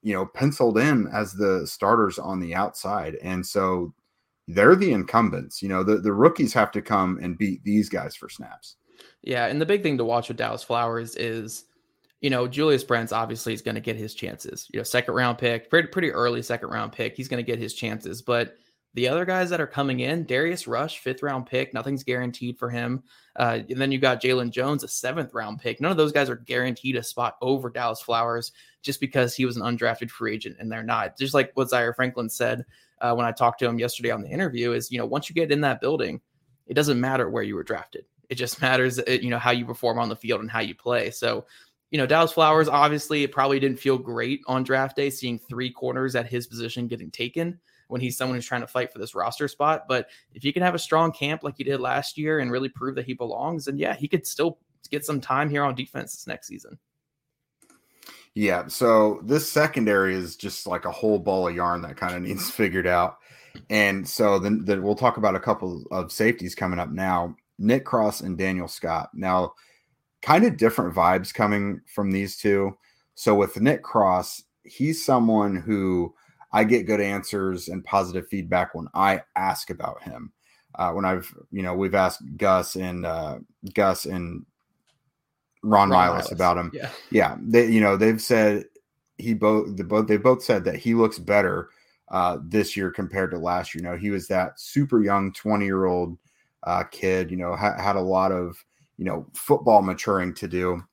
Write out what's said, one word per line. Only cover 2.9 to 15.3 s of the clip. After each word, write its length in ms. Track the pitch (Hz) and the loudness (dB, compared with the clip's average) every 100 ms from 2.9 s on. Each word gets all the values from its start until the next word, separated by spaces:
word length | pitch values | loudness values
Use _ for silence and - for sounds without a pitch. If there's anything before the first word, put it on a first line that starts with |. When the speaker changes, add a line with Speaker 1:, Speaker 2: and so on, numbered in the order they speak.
| 101 80 78 | -4 -4 -8
Speaker 1:
And 240 | 87 92 | -6 -6
so 480 | 87 101 95 90 85 - _ _ _ _ - | -2 0 0 0 -4 -10 _ _ _ _ -4
they're 300 | 85 107 185 | 6 8 8
the 160 | 196 | 6
incumbents. 680 | 110 90 113 110 - 65 - | 0 2 2 2 0 -8 -8
You 100 | 98 | -4
know, 120 | 92 | 0
the, 140 | 95 104 | 2 2
the 160 | 101 | 2
rookies 400 | 101 147 165 127 | 6 4 6 0
have 180 | 120 104 | 2 2
to 120 | 104 | 0
come 360 | - 104 92 92 | 0 0 2 -2
and 160 | 87 82 | -6 -4
beat 280 | 101 92 | -4 -2
these 240 | 101 104 101 | 2 2 2
guys 260 | 95 87 | -2 -6
for 140 | - - | -12 -18
snaps. 480 | - - - - - _ _ - _ | -16 -18 -20 -20 -20 _ _ -20 _
Speaker 2:
Yeah, 240 | - 123 117 | -6 -2 0
and 140 | 143 | 0
the 60 | 160 | 0
big 160 | 202 | 2
thing 160 | 170 135 | 0 0
to 60 | |
watch 240 | 117 120 113 | 0 0 -2
with 80 | 120 | -4
Dallas 260 | 113 110 | -4 -6
Flowers 540 | - 117 117 117 117 - | -2 0 0 -2 -6 -6
is 480 | 117 113 107 - _ _ _ _ _ _ | -6 -6 -8 -14 _ _ _ _ _ _
you 100 | 143 | -2
know, 180 | 127 127 | 0 -2
Julius 360 | 135 156 135 | 0 4 4
Brents 280 | - 120 113 | 2 -2 0
obviously 400 | 110 113 113 - | -4 -4 -6 -6
is 100 | 110 | -6
gonna 180 | - 110 | -6 -6
get 160 | 113 110 | -6 -6
his 180 | 107 | -8
chances. 540 | - - - - - - | -10 -12 -10 -14 -14 -10
You 80 | - | -8
know, 40 | |
second 300 | 107 127 120 | -2 -2 0
round 240 | 120 123 | 0 0